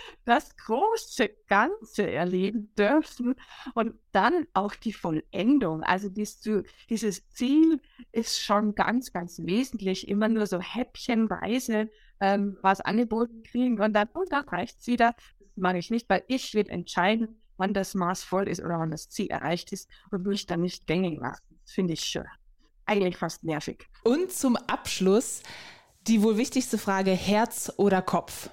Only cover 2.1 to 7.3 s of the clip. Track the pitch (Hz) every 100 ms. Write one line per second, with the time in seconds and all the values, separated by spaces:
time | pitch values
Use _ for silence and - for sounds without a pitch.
2.1 | 120 175 180 190 226 208 - 208 294 302
3.1 | - 247 262 - - - 240 226 - _
4.1 | 196 214 349 302 - 196 - 226 - 175
5.1 | 156 - - 208 294 185 156 - 185 202
6.1 | 190 208 - 220 214 - - - 220 220
7.1 | 185 -